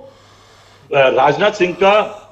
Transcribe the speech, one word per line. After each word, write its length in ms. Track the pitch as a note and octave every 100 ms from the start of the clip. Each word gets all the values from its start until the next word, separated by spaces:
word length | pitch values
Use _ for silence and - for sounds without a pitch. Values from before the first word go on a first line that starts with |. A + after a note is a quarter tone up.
| - - - - - - _ - -
अ, 40 | C#3
राजनाथ 520 | C3 A#2+ C#3+ D3 G#3
सिंह 260 | G#3 F3+ F3
का, 180 | G3 G#3+ - - -